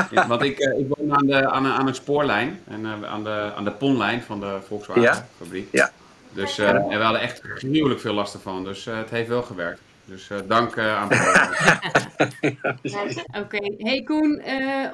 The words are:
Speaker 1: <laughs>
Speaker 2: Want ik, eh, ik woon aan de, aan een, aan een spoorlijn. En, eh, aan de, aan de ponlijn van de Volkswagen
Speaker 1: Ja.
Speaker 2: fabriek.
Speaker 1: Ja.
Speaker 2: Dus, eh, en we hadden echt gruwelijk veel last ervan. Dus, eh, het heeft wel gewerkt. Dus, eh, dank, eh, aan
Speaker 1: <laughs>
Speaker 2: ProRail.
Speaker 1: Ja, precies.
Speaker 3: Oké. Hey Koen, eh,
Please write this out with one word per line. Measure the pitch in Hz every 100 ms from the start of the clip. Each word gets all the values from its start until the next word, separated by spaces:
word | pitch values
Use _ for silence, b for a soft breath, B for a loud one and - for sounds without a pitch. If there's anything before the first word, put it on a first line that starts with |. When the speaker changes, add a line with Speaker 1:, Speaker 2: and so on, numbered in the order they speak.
| 185
Speaker 1:
<laughs> | - 120
Speaker 2:
Want | 117
ik, | 143 135
eh, | 135 135
ik | 135
woon | 143 151 143
aan | 139
de, | 139 135
aan | 131
een, | 135
aan | 120 135
een |
spoorlijn. | 127 - 143 139 107 135 190 -
En, | 104
eh, | 110 107 101
aan | 107
de, | 107 104 104 -
aan |
de | 101
ponlijn | - 139 131 101 120
van | - 104
de | 101 98 -
Volkswagen | 104 - 117
Speaker 1:
Ja. | 120 143 - -
Speaker 2:
fabriek. | 85 92 101
Speaker 1:
Ja. | 65 67 - - - -
Speaker 2:
Dus, | - 95 -
eh, | 104
en | 98 101
we | 107
hadden | 113 113
echt | 123 -
gruwelijk | - - 131 156 139 113
veel | 113
last | 104 98
ervan. | 98 101 95
Dus, | 95 98 -
eh, | 110
het | 110
heeft | 117 113
wel | 120
gewerkt. | 120 92 85 - _ _
Dus, | - 95 -
eh, | 101 95
dank, | 113 117 117
eh, | 110 104
aan | 101
Speaker 1:
<laughs> | -
Speaker 2:
ProRail. | 640 640 - - - - 180 139 135 - 131 -
Speaker 1:
Ja, | 143 127 143 131
precies. | - - - - - 214
Speaker 3:
Oké. | 202 208 202 202
Hey | 220 269
Koen, | - 311 302 294
eh, | - 269 269 269 269